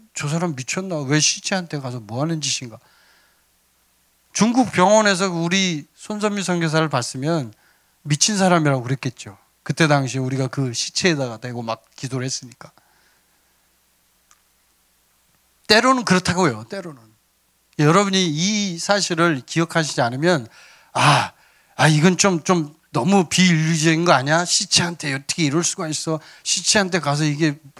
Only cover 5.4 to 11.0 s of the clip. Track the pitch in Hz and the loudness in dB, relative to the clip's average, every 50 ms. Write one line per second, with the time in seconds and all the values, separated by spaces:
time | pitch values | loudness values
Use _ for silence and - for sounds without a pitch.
5.4 | 165 170 185 196 190 180 165 147 - _ _ _ - - 214 208 208 208 202 202 | -2 0 2 2 2 0 -2 -4 -8 _ _ _ -12 -10 -8 -4 -4 -4 -2 -4
6.4 | 175 185 180 175 165 156 156 160 160 151 143 127 117 - - 131 135 156 170 160 | -4 -2 -2 -2 0 0 0 0 0 0 -2 -4 -4 -4 -8 -6 -2 -2 -2 -2
7.4 | 135 107 104 _ _ _ _ _ _ _ _ _ - 143 147 147 - 214 214 190 | -4 -6 -12 _ _ _ _ _ _ _ _ _ -4 -4 0 0 0 0 2 2
8.4 | 190 185 180 165 151 147 135 127 117 117 135 - - 127 - - - 104 98 _ | 4 4 4 4 4 2 0 0 -2 -4 -6 -4 -4 -8 -8 -10 -20 -20 -20 _
9.4 | _ _ _ _ - - 147 - 165 147 147 139 135 123 117 135 127 131 135 131 | _ _ _ _ -8 -6 0 0 2 4 4 2 0 -2 -4 -4 -4 -4 -2 -2
10.4 | 131 123 - 143 135 127 113 - - - - - | -4 -4 -2 -4 -4 -4 -4 -6 -8 -6 -6 -2